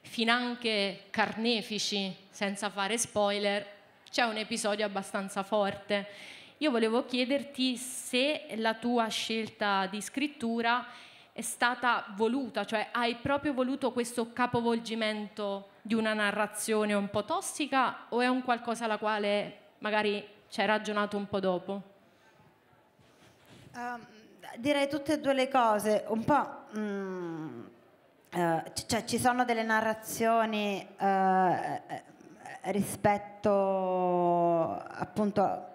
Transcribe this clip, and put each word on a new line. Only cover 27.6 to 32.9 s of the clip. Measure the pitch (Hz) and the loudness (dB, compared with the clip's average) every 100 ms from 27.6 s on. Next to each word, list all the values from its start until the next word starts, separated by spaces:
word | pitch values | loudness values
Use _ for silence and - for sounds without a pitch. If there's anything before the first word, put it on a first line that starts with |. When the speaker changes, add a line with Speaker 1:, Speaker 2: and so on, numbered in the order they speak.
| 107 - - _ _ _ _ 175 | -14 -18 -20 _ _ _ _ 0
Speaker 2:
eh, | 170 165 - | 2 2 -2
c-, | - - | -10 -4
cioè, | 233 | -4
ci | - 233 | 0 2
sono | 247 247 | 2 4
delle | 247 226 | 2 2
narrazioni, | 220 220 220 220 - - 226 226 220 214 208 196 - - | 2 2 2 -2 -6 0 4 4 4 0 -2 -2 -6 -2
eh, | 196 | 2
eh, | 196 190 185 185 156 156 139 - 143 - - - - - - 185 | 4 4 6 4 2 -2 -6 -6 -12 -12 -20 -20 -20 -18 -10 -4
rispetto | 190 - | 0 0